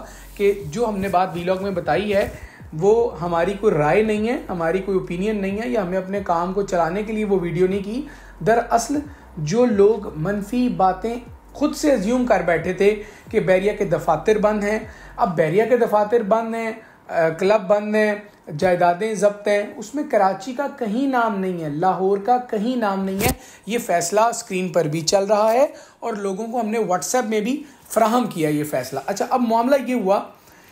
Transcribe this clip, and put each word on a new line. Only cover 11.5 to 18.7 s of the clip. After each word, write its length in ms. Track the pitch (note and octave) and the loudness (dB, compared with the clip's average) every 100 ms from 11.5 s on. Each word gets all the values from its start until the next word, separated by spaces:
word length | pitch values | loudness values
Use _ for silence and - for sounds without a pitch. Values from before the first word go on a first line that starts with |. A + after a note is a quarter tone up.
| - | -2
खुद 180 | D4 | -2
से 160 | - D4+ | 0 2
अज्यूम 360 | B3 F#3+ B3+ A#3+ | 2 2 0 2
कर 160 | G3 | 2
बैठे 320 | F3 E3 E3+ | 2 0 0
थे 160 | F#3 G3+ G#3+ - - - | 2 2 2 -4 -18 -4
कि 100 | A3 | 0
बहरिया 340 | E3 F#3 G3+ | 2 4 2
के 100 | G3+ | 0
दफातर 540 | F3 D#3 E3+ D#3 - G#3 | 0 0 0 0 2 2
बंद 260 | G#3 G#3+ | 2 2
हैं, 240 | G3+ A3 - - - - | -2 -2 -6 -16 -12 -2
अब 100 | G#3 | 0
बहरिया 380 | E3 D#3+ F#3+ A3+ | 2 2 4 4
के 100 | B3 | 4
दफातर 460 | A3+ G#3 G#3 A#3+ | 4 2 4 2
बंद 320 | G3 A3 A3+ | 2 0 0
हैं, 260 | A3+ A3+ A3+ - - - | -4 -6 -8 -14 -20 -4
अ, 180 | F3+ E3 | 0 0
क्लब 320 | D#3+ F#3+ A3 | 2 2 4
बंद 360 | F#3 G#3 G#3 G#3+ | 4 0 2 2
हैं, 320 | G#3+ G#3 - - - | 2 0 -8 -20 -12
जायदादें 680 | D3+ F#3 | 0 2